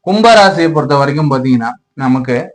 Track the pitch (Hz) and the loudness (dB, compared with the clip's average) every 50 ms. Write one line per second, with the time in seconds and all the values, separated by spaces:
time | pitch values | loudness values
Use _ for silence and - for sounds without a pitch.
0 | - 180 190 214 220 233 226 214 196 170 156 160 165 160 156 151 139 131 143 139 | -6 -4 0 2 4 4 4 6 4 4 2 0 -2 -2 0 -2 -2 0 0 0
1 | 139 139 143 151 156 143 135 131 127 131 127 120 117 117 127 - _ _ _ 139 | 0 0 -2 -2 -2 -2 -2 -2 0 0 0 0 -2 -4 -8 -12 _ _ _ -6
2 | 135 127 127 131 127 135 123 123 - - - | -4 -2 -2 -2 -2 -4 -4 -6 -6 -8 -12